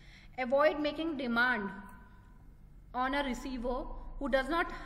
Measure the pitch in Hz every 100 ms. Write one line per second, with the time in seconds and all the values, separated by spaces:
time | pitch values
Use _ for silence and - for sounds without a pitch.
0 | - - - - 254 277 302 294 294 302
1 | 330 277 254 233 247 233 202 - - -
2 | - - - - - - - - - 247
3 | 262 277 277 240 277 254 240 247 320 -
4 | - - 277 269 254 330 349 -